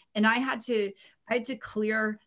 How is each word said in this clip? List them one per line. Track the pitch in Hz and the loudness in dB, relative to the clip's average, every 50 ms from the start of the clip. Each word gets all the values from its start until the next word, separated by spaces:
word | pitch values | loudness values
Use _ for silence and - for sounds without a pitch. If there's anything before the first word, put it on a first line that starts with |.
| _ _ - | _ _ 0
And | 208 214 | 2 4
I | 220 233 247 | 4 4 2
had | 262 262 269 226 | 0 -2 -4 -4
to, | - 247 233 214 202 196 202 - - - _ _ _ - | -2 0 0 0 0 -2 -4 -10 -20 -20 _ _ _ -2
I | 233 | -2
had | 247 226 | -2 -2
to | - 254 | -4 -8
clear | 220 - - - 214 214 214 220 220 214 214 214 - _ | -10 -10 -8 -4 -2 0 0 0 0 0 -2 -4 -6 _